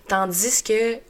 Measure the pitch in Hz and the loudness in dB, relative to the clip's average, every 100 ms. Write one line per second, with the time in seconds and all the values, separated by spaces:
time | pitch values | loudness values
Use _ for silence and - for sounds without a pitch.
0 | - 190 185 175 233 247 - 220 233 226 | -4 0 0 0 0 0 0 2 0 -2